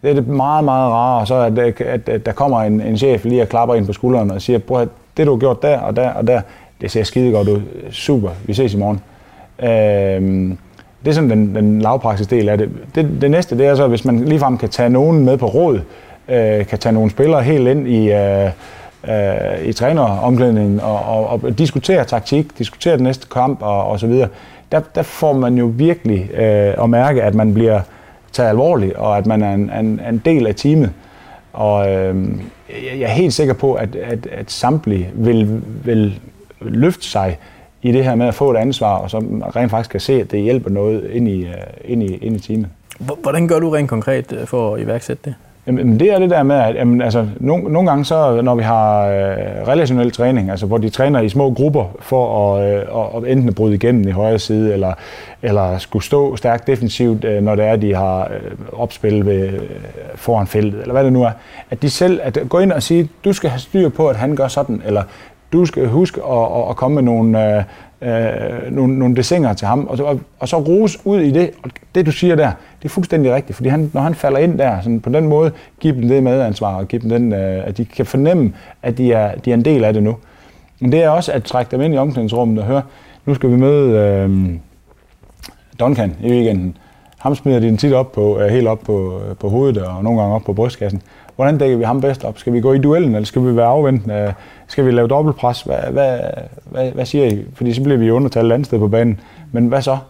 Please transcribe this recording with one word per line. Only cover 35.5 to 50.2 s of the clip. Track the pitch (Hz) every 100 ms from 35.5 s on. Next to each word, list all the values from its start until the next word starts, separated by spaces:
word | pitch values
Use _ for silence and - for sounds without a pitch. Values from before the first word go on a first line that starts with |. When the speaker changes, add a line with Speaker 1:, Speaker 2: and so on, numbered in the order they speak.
| 110 - 110
Speaker 1:
vil | 123 113 104 98 - - - -
løfte | 110 110 156 180
sig | - 104 95 82 - - - _
i | 123
det | 123
her | 131
med | 117 123
at |
få | 107 139
et | 117
ansvar, | 120 131 107 95
og | 95
så | 110 110 107 90 117
rent | 120
faktisk | 110 113
kan | 98
se, | - 135
at | 98
det | 104
hjælper | 101 127 113
noget | 101 104 110 101
ind | 117 117
i, | 95
øh, | 87 87 - -
ind | - 120
i, | 101
ind | 92 107 110
i |
teamet. | - 110 101 - _ -
Speaker 2:
H-, | 131 147
hvordan | 139 151 170
gør | 165
du | 165
rent | 156 139
konkret, | 113 107 131 127
øh, | 113 117
for | 127 110
at | 110
iværksætte | 110 117 - 127
det? | - 127 - _ -
Speaker 1:
Jamen, | 127
jamen, | 123 110
det | 185
er | 196
det | 185
der | 170
med, | 135 143
at, | 113
jamen, | - 123 120
altså, | 120 117 107 104
nogle, | 127 175 -
nogle | 156 180
gange | 143
så, | 143 160 147 117
når | 123
vi | 120
har, | 110 113 107 104 101
øh, | 98 98 98 98 101 104
relationel | 143 143 127 120
træning, | -